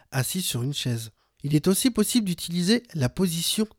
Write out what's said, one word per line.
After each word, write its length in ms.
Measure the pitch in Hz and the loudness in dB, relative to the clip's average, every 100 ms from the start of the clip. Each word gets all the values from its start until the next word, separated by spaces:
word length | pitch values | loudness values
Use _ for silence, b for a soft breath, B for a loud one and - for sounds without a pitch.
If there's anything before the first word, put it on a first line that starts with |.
| _ | _
assis 320 | 135 123 185 | -4 -2 -2
sur 220 | 180 123 | -4 -2
une 100 | 127 | -2
chaise. 380 | 143 127 117 113 - _ _ 143 | -4 -4 -4 -6 -16 _ _ 0
Il 100 | 151 | 2
est 120 | 175 | 2
aussi 240 | 190 262 | 2 2
possible 340 | 233 208 247 202 | 2 2 2 0
d'utiliser 580 | 175 - 175 175 240 - | -2 -4 0 2 2 0
la 160 | 165 127 | -2 -2
position 580 | - 190 165 165 - 214 | 0 -2 0 -2 -2 -4